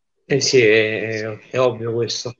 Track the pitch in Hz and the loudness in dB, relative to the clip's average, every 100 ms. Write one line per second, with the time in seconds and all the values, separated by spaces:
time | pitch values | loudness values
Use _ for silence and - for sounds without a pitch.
0 | _ _ - 139 - 131 110 110 107 101 | _ _ -4 -2 2 4 6 4 2 -2
1 | 110 110 110 104 - 123 127 110 117 117 | -4 -6 -8 -10 -8 -2 0 -2 -4 -4
2 | 110 - 123 | -4 -6 -10